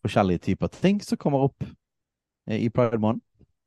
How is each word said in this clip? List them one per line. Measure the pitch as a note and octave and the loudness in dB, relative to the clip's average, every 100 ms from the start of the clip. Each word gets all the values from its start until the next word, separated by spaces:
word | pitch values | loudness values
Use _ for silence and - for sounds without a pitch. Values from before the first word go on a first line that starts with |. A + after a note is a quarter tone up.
forskjellige | A2 A#2 G2 F2 - | -2 2 2 2 -2
typer | F#2+ F2 | -2 -2
ting | - F#3 G3+ | 0 0 0
som | - A#3 | -2 -4
kommer | E3+ C#3 C3+ | -2 0 0
opp, | - - - _ _ _ _ _ _ - | -2 -12 -14 _ _ _ _ _ _ -6
eh, | A2 A2+ | -2 0
i | |
Pride | B2 A#2 A2+ | 2 2 2
Month. | G#2+ A#2 - _ _ _ | 0 -2 -6 _ _ _